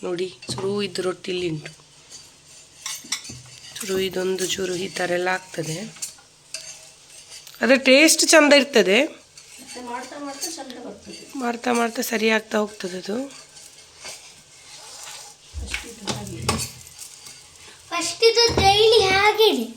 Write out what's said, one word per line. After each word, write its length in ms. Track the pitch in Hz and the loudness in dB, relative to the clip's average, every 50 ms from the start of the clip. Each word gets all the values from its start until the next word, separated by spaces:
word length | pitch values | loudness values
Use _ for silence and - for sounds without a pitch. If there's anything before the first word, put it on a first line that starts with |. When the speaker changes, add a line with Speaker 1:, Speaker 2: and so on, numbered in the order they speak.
| - | -6
Speaker 1:
ನೋಡಿ. 300 | 185 180 170 185 185 175 - - - - | -6 -4 -4 -4 -6 -8 -14 -12 -12 -10
ಶುರು 280 | - 190 196 202 208 202 | -6 -6 -4 -4 -4 -4
ಇದ್ದು 200 | 196 175 - 175 | -6 -6 -6 -4
ರೊಟ್ಟಿ 280 | 185 180 180 - - | -6 -6 -6 -8 -8
ಇಲ್ಲಿ 200 | 185 180 180 175 | -6 -4 -4 -4
ಉಂಟು. 220 | 156 151 147 151 156 - - _ _ - - - - - - - _ _ _ _ - - - _ _ - - - - - - - - - - - 131 - - - - - - - - - | -6 -6 -8 -12 -18 -20 -20 _ _ -20 -20 -20 -20 -20 -20 -20 _ _ _ _ -20 -20 -20 _ _ -14 -12 -12 -12 -12 -10 -10 -10 -10 -10 -14 -18 -18 -18 -20 -20 -20 -20 -18 -14 -12
ಶುರು 220 | - 190 190 190 | -8 -4 -2 -2
ಇದೊಂದು 460 | 190 190 170 185 185 185 190 185 190 | -2 -2 -4 -4 -2 -2 -2 -2 -2
ಚೂರು 280 | 175 - - 190 180 180 | -4 -4 -4 -4 -4 -4
ಈ 140 | 170 185 190 | -4 -6 -6
ಥರ 220 | - - 180 175 | -6 -6 -4 -2
ಎಲ್ಲ 180 | 175 175 180 185 | -2 -2 0 -2
ಆಗ್ತದೆ. 500 | 185 185 - - - - 160 151 156 170 208 220 - - - - - - - _ _ _ _ _ - - - - - - - - - _ - - - - - - - - - - - - | -2 -4 -6 -10 -8 -8 -6 -6 -6 -8 -8 -12 -12 -12 -14 -14 -14 -18 -20 _ _ _ _ _ -16 -16 -14 -14 -18 -20 -20 -20 -20 _ -20 -20 -20 -20 -20 -20 -20 -20 -20 -20 -10 -4
ಅದ್ರ 160 | - 226 262 | 2 4 4
ಟೇಸ್ಟ್ 500 | 262 269 262 254 269 311 320 311 - 349 - | 4 6 6 8 8 8 6 6 4 2 6
ಚಂದ 240 | - 320 294 285 269 | 6 6 8 8 8
ಇರ್ತದೆ. 500 | 285 254 247 - 233 196 180 190 226 285 | 6 6 4 4 4 4 6 4 2 2
Speaker 2:
ಮತ್ತೆ 760 | 330 - - - _ _ - - - - - 254 254 - 247 | 0 -2 -12 -20 _ _ -20 -20 -20 -20 -20 -20 -16 -16 -14
ಮಾಡ್ತಾ 380 | 247 240 240 247 - - 302 294 | -12 -10 -10 -12 -12 -12 -14 -12
ಮಾಡ್ತಾ 320 | 285 285 277 277 - 330 | -12 -12 -10 -10 -10 -10
ಚಂದ 360 | 320 277 269 262 247 - - | -10 -10 -14 -14 -14 -14 -14
ಬರ್ತದೆ. 520 | - 202 - - - - - - - - 285 | -16 -16 -16 -16 -18 -18 -18 -18 -14 -10 -6
Speaker 1:
ಮಾಡ್ತಾ 340 | 254 240 233 233 - 247 247 | -4 -4 -4 -4 -2 0 2
ಮಾಡ್ತಾ 300 | 233 233 233 226 - 240 | 2 0 0 -2 -4 -4
ಸರಿ 280 | - - 220 214 226 | -2 -2 0 2 2
ಆಗ್ತಾ 280 | 220 214 208 - - 220 | 2 2 -2 -2 -2 -2
ಹೋಗ್ತದೆ 400 | 208 208 - - - 185 180 185 | -2 -2 -4 -10 -10 -10 -10 -8
ಅದು. 260 | 175 - 196 240 269 277 269 - - - - - - - - - - - - - - - - - - - - - - _ - - - - - - - - - - - - - - - 831 - _ _ - - - - | -8 -6 -6 -6 -6 -8 -12 -20 -20 -20 -20 -20 -20 -20 -20 -20 -20 -20 -20 -18 -16 -16 -16 -16 -20 -20 -20 -20 -20 _ -20 -20 -20 -20 -20 -20 -20 -20 -18 -18 -16 -16 -16 -16 -18 -20 -20 _ _ -14 -12 -12 -10
Speaker 2:
ಅಷ್ಟಿದ್ದು 500 | - - - - - - - 202 196 208 | -8 -8 -10 -10 -10 -16 -14 -8 -8 -8
ಹಾಗೆ. 300 | 208 208 196 185 170 - - 214 226 - - - - - - - - - - - - - - - - - - - - - - - - - - | -6 -8 -10 -10 -8 -4 -4 -4 -4 -4 -8 -10 -16 -20 -20 -20 -20 -20 -20 -20 -20 -20 -20 -20 -20 -20 -20 -20 -20 -20 -20 -20 -20 -16 -8
Speaker 3:
ಫಸ್ಟ್ 340 | 339 339 330 330 - - 466 | -6 -6 -4 -6 -4 4 4
ಇದು 300 | 453 453 440 466 466 466 | 4 6 6 2 2 2
ಡೈಲಿ 480 | - 381 392 403 415 427 440 453 453 392 | 4 4 4 6 6 6 6 6 6 4
ಹಾಗೇನೆ. 640 | 381 381 392 403 415 415 427 440 427 302 254 226 - - | 4 4 4 4 4 4 4 4 4 4 2 -2 -6 -8